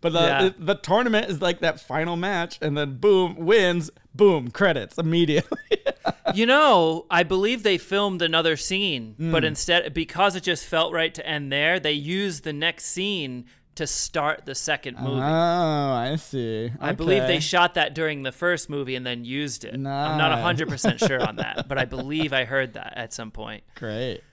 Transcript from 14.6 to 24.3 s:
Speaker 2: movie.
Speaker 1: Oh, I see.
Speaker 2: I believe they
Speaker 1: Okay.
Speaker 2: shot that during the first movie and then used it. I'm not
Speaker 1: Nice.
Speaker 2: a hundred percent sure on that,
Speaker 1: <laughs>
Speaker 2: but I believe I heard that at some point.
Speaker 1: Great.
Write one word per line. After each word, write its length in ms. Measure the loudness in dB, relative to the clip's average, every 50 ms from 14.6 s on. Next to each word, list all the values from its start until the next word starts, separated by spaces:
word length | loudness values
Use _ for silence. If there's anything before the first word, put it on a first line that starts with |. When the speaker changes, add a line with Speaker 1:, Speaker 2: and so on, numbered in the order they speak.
| -2 -2 -2 -2 -2 -8 -10 -6
Speaker 2:
movie. 220 | -6 -4 -2 -2
Speaker 1:
Oh, 20 | 0 0 2 2 2 2 2 2 2 0 0 0 0 0 0
I 240 | 0 -2 -2 -4 -6
see. 520 | -8 -6 -6 -4 -4 -4 -4 -4 -4 -6 -8 -6
Speaker 2:
I 100 | -4 -4
believe 320 | -4 -2 2 2 4 4 4
they 120 | 2 0
Speaker 1:
Okay. 40 | 0
Speaker 2:
shot 360 | 0 0 4 4 4 4 4
that 200 | 0 -2 -2 -2
during 280 | -4 -4 -4 -4 -4 -6
the 100 | -8 -8
first 360 | -2 0 0 0 0 -2 -4
movie 260 | -4 -6 -4 -4 -6
and 100 | -6 -6
then 180 | -6 -8 -8 -8
used 400 | -8 -6 -6 -4 -6 -6 -8 -10
it. 100 | -10 -8
I'm 100 | -8 -6
not 340 | -6 -4 -4 -2 -2 0 0
Speaker 1:
Nice. 200 | 2 2 2 0
Speaker 2:
a 20 |
hundred 260 | 0 0 0 0 -2 -4
percent 320 | -4 -2 0 -2 0 2
sure 260 | 0 0 0 0 -2
on 120 | -4 -4 -6
that, 280 | -8 -6 -6 -8 -6
Speaker 1:
<laughs> 40 | -6
Speaker 2:
but 80 | -2 -4
I 80 | -4
believe 480 | -4 -4 -10 -8 -4 -2 -2 -2 0 0
I 100 | -2 -2
heard 300 | 0 -2 -2 -2 -2 -6
that 240 | -12 -14 -12 -12 -12
at 160 | -12 -10 -10
some 180 | -12 -12 -12
point. 320 | -12 -12 -12 -12 -12 -14 _ _ -16
Speaker 1:
Great. 460 | -12 -8 -8 -6 -4 -4 -6 -6 -8 -12 _